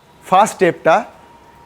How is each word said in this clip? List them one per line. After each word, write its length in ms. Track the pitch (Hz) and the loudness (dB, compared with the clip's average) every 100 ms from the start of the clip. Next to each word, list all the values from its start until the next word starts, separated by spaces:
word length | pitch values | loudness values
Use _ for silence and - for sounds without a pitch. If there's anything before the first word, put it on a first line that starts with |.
| _ _ - | _ _ -2
ফার্স্ট 280 | 190 208 | 0 0
স্টেপটা 500 | - 180 - 160 185 247 - - - - - | 0 -2 0 -2 -2 -2 -16 -20 -20 -20 -20